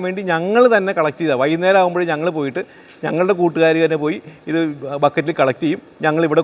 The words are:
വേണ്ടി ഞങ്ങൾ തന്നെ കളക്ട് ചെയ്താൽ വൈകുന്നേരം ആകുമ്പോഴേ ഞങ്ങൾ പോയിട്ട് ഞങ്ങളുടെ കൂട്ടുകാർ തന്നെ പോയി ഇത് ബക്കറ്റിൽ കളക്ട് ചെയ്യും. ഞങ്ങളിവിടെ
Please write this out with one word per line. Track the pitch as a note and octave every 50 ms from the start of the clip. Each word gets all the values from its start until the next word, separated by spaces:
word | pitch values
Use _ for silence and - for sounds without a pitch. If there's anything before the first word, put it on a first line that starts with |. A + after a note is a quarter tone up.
| F#3
വേണ്ടി | F#3 F#3 G#3 G3 F#3
ഞങ്ങൾ | E3 E3 E3+ F#3+ A3 A#3+ B3+ B3 A#3
തന്നെ | G3+ F#3+ F#3+ F#3+ E3+
കളക്ട് | D#3 D3+ C3+ -
ചെയ്താൽ | E3+ D#3 C3+ B2
വൈകുന്നേരം | C3+ D3+ E3 E3 F3+ F#3+ G3 F#3+
ആകുമ്പോഴേ | F#3 F3+ E3+ F3 F3+ E3+
ഞങ്ങൾ | D#3 D3 D#3+ F3+ D#3+
പോയിട്ട് | D#3 C#3+ C3+ - F3+ - - - - - - - - -
ഞങ്ങളുടെ | D#3 D3+ E3 F#3 F#3 G3 F3
കൂട്ടുകാർ | F3+ E3+ D3 D#3+ E3 D#3+ D#3+ E3 E3
തന്നെ | D#3 D#3+ D3+ D3+
പോയി | D3+ F#3+ G#3+ - - - - - D#3+
ഇത് | D#3 E3 E3 D3+ D3 C#3 C3+ C3+ C#3+ C#3+ D3
ബക്കറ്റിൽ | C#3+ - E3+ C#3 D#3+ D#3+ -
കളക്ട് | C3+ C3 B2 - E3+
ചെയ്യും. | D3 F3 - - - - - D#3
ഞങ്ങളിവിടെ | D#3 D3+ E3 E3 D3+ D3+ E3